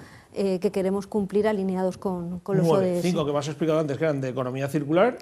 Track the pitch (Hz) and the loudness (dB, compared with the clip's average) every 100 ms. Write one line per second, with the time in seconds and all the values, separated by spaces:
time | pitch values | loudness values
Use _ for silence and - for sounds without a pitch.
0 | - - - - 196 185 202 196 185 196 | -16 -20 -14 -4 -2 0 0 0 0 -2
1 | 196 220 190 196 214 214 190 185 185 180 | -2 -4 0 2 2 2 0 0 -2 -2
2 | 196 180 170 180 - 170 165 196 185 175 | -4 -4 -6 -8 -2 2 4 4 2 0
3 | 175 170 147 147 143 151 160 156 156 131 | 0 0 0 -2 -4 -2 0 2 0 0
4 | 160 143 131 127 127 131 139 151 139 165 | 0 0 -2 -4 -4 -4 -2 -2 0 4
5 | 233 - | 4 2